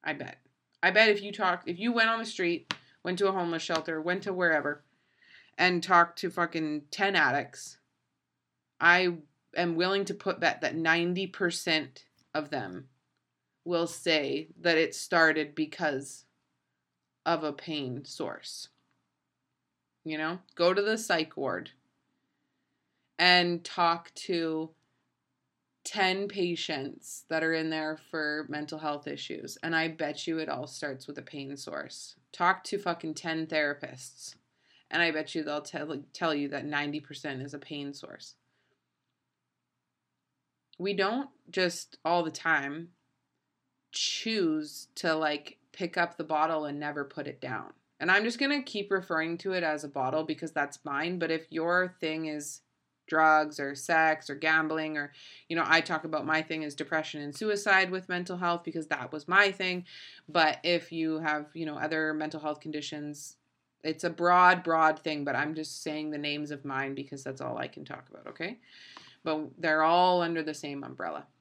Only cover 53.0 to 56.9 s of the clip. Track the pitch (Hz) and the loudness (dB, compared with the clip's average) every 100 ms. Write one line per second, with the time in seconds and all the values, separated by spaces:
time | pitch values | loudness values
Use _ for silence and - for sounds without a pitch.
53 | - 156 156 156 151 147 139 139 - 165 | -2 6 8 8 4 -2 -6 -6 0 4
54 | 160 156 - 151 156 160 156 160 156 151 | 4 2 -4 -2 2 2 2 -2 -2 -4
55 | 143 - - - _ 165 156 165 165 160 | -6 -12 -20 -20 _ -2 4 4 4 -4
56 | 160 156 135 160 156 160 151 143 147 | -2 -4 0 0 0 -6 -6 -8 -4